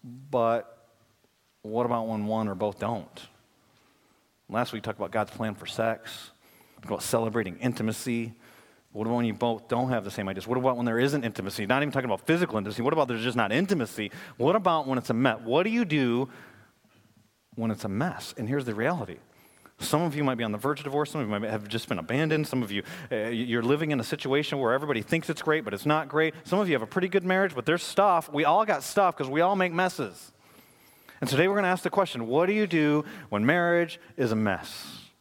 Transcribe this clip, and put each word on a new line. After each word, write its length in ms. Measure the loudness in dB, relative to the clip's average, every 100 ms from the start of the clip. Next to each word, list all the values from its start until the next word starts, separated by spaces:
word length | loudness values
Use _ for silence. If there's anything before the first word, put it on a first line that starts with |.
But 840 | -14 -16 -2 2 2 2 -2 -18 _ _ _ _ _ _ _ _
what 220 | -4 0 2
about 220 | 0 -2
when 180 | -2 0
one 200 | 0 0
or 80 | 0
both 240 | -2 -2
don't? 480 | -4 -4 -8 -18 -20 _ _ _ _ _ _ _ _ _ _ _ -4
Last 240 | -2 -2
week, 60 | -4
we 40 |
talked 180 | -6 -6
about 120 | -2
God's 200 | -2 -2
plan 240 | -4 -6 -6
for 100 | -10
sex, 680 | -2 -2 -2 -8 -16 -18 _ _ _ _
we 140 | -20
talked 20 | -8
about 180 | -6
celebrating 540 | 0 0 2 0 -2 -2
intimacy. 760 | -4 0 -2 -2 -4 -4 -4 -10 -20 -20 -20 _ _
What 140 | -6 -2
about 80 | 0
when 100 | 0
you 80 |
both 340 | 0 -2 -2 -2
don't 220 | -2 0
have 160 | 0 -2
the 60 |
same 180 | -6 -4
ideas? 180 | -6 -2
What 100 | 2
about 200 | 2 2
when 80 | 0
there 140 | 2
isn't 240 | 2 2 -2
intimacy? 400 | -4 -6 -4 2
Not 160 | 2
even 100 | 2
talking 180 | -2 -2
about 120 | -2
physical 360 | 2 2 2 0
intimacy. 240 | -4 -2
What 120 | 0
about 160 | 2 0
there's 140 | 0
just 140 | -2 0
not 140 | 2
intimacy? 600 | 2 2 0 -2 -4 -8 -8 -18 0
What 180 | 2 4
about 320 | 2 0 0
when 100 | -2
it's 120 | 0
a 40 |
mess? 260 | 2 2 2
What 200 | 0 2
do 60 | 2
you 160 | 0 0
do 440 | 2 2 0 -2 -8 -20 -20 -20 _ _ _ _ _ _ _ _ -6
when 160 | -4
it's 140 | -2 -4
a 40 |
mess? 440 | -2 -2 -4 -12 -8
And 120 | -4
here's 160 | -2 -2
the 100 | -2
reality. 420 | -2 -2 -6 -12 _ _ -20 _ -20 _
Some 220 | 0 2
of 120 | 2
you 120 | 0 0
might 100 | 0
be 80 |
on 80 | -2
the 60 | -2
verge 220 | -2 -4
of 40 |
divorce. 280 | -2 -2 -2
Some 100 | -2
of 60 | -2
you 120 | -2
might 100 | -2
have 200 | -4 -4
just 180 | -6 -4
been 120 | -6
abandoned. 480 | -2 0 2 0 0
Some 160 | -2
of 80 | -2
you, 120 | -4 -6 -12 -6
uh, 60 | -4 -2
you're 360 | -2 0 0
living 280 | 2 2 2
in 80 | -2
a 20 |
situation 560 | -2 -6 0 0 0 0
where 140 | 2
everybody 280 | 2 0 -2
thinks 280 | 0 -2 -2
it's 120 | -4
great, 220 | 0 0
but 100 | 0
it's 120 | -4 2
not 240 | 2 2
great. 240 | 0 0 -2
Some 160 | -2 0
of 80 | 2
you 80 | 0
have 60 |
a 60 | 0
pretty 200 | -2 0
good 160 | 0
marriage, 320 | 2 2 2 0
but 100 | 0
there's 180 | 0
stuff. 460 | 2 4 6 4 2
We 140 | 2
all 220 | 4 4 4
got 180 | 0
stuff 320 | 0 4 4 2
'cause 140 | -2
we 100 | 2
all 160 | 4 4
make 160 | 2
messes. 600 | 2 0 0 -8 -8 -20 _ -20 -20 -20 _ -20 _ -20 -6
And 80 | 0
today 180 | 4 4
we're 80 | 4
gonna 140 | 2
ask 140 | 2
the 60 | 0
question, 380 | 2 0 -2 0
what 200 | 2 4
do 60 |
you 140 | 2 2
do 380 | 4 4 2 0 -12 -4
when 160 | 2 4
marriage 560 | 4 4 2 2 -4 -16 -2
is 160 | 0
a 20 | 2
mess? 600 | 2 0 -4 -12 -14 -16 -20 _